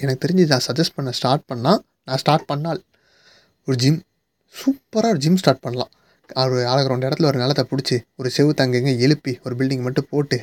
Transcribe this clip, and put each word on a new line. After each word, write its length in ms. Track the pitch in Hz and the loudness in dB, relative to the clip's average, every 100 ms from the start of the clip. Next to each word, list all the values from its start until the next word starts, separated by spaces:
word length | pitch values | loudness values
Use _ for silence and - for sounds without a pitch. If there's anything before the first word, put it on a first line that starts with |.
எனக்கு 280 | 139 131 156 | -4 -2 0
தெரிஞ்சு 200 | 185 165 | 2 4
நான் 180 | 131 - | 2 0
சஜஸ்ட் 220 | 127 165 - | -2 -2 -4
பண்ண 160 | 135 | -8
ஸ்டார்ட் 340 | 123 127 139 - | -4 0 0 -2
பண்ணா, 360 | 123 120 214 - _ - | -4 2 0 0 _ -8
நான் 120 | 131 | -2
ஸ்டார்ட் 280 | - 156 - | 2 0 0
பண்ணால் 280 | 143 160 151 - _ _ _ _ _ _ _ - | -6 -4 -8 -10 _ _ _ _ _ _ _ -4
ஒரு 100 | 131 | 0
ஜிம், 240 | 127 160 - _ _ _ _ - | 2 0 -4 _ _ _ _ -6
சூப்பரா 540 | - 269 _ 220 226 | -4 -4 _ -2 0
ஒரு 80 | 180 | 0
ஜிம் 200 | 147 185 | 2 4
ஸ்டார்ட் 220 | 170 131 | 4 0
பண்ணலாம். 300 | - 123 123 _ _ _ _ - | -2 -8 -8 _ _ _ _ -2
ஒரு 320 | 131 127 123 | 0 0 0
அழகு 200 | 135 135 | 0 0
ரெண்டு 200 | 123 131 | -2 -2
இடத்துல 180 | 151 156 | 0 2
ஒரு 140 | 131 | 2
நிலத்தை 240 | 123 143 | 0 0
பிடிச்சி, 340 | 127 139 139 123 - - | 0 -4 -2 -4 -6 -8
ஒரு 160 | 127 - | -6 0
செவுத்து 240 | 147 147 | 2 2
அங்கங்க 380 | 131 123 135 123 | 0 0 0 2
எழுப்பி, 400 | 123 151 - 123 | 2 2 -2 -8
ஒரு 120 | 131 123 | -8 -4
பில்டிங் 260 | 131 135 | -2 -2
மட்டும் 240 | 123 131 135 | -2 -4 -2
போட்டு, 320 | 143 143 131 | -4 -2 -4